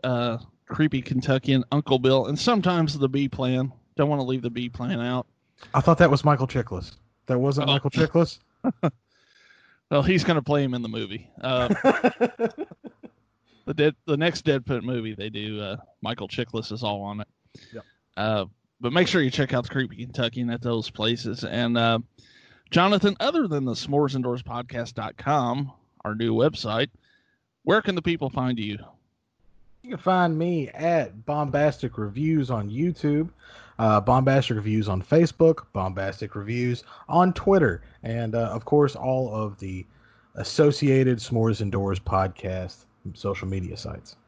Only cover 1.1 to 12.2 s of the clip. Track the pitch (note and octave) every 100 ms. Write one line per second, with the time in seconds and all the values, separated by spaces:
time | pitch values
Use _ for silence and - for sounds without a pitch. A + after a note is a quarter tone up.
1.1 | B2+ B2+ C3 - C3+ - C#3+ - C3+ C3
2.1 | C3+ A2+ D3 - A#3 F3+ F3 D#3+ D3 C#3
3.1 | C3+ C#3 - B2+ B2+ C3 - _ - D3
4.1 | D3 B2+ C3 A#2+ A#2+ B2 A#2 B2 A#2 A#2+
5.1 | B2+ - _ _ _ - - D#3 D#3+ E3+
6.1 | C#3+ D3+ C#3 B2+ C3 A2+ F2+ D2 - _
7.1 | _ - B2+ C#3 C#3 D3 C#3 C#3+ - D#3+
8.1 | E3 E3 - _ _ C4 - D#3+ - _
9.1 | _ _ _ _ _ _ _ _ C#3+ C#3
10.1 | F#3 D3 D#3+ C#3 D3 C#3 B2 A#2 A2 G#2
11.1 | G#2+ - - B2+ B2+ B2 G#3 C4+ - B3
12.1 | -